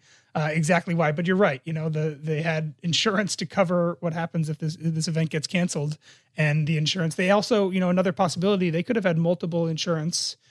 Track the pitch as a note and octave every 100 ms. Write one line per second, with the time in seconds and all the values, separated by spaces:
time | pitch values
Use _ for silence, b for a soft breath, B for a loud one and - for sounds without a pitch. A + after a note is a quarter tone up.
0 | b b b E3+ D#3 D#3+ D3+ F3 E3+ E3+
1 | D3+ D3+ F3 F#3 G3 C3+ - D#3+ D#3+ D#3
2 | D#3 C#3 D#3 D3+ D#3+ D#3+ D#3 - E3+ D#3
3 | A3 G#3+ G3 - F#3 - F3 F3 E3+ F3
4 | E3+ E3 E3 E3+ D#3 D#3 D#3+ D#3+ D#3+ D#3+
5 | D#3+ D#3+ D#3+ D#3+ - F3+ F3 D#3+ D3 D3+
6 | b b b - D3+ D3+ D3+ D#3 D3+ F#3+
7 | E3 F3 F3+ G3+ G3+ A3 G3 F#3 F3+ F3+
8 | F#3 D#3+ F#3 E3+ F#3+ G3 F3+ D#3+ - A3+
9 | F#3+ E3 E3+ F3 E3+ E3+ E3 D#3 - D#3+
10 | D#3 - - - _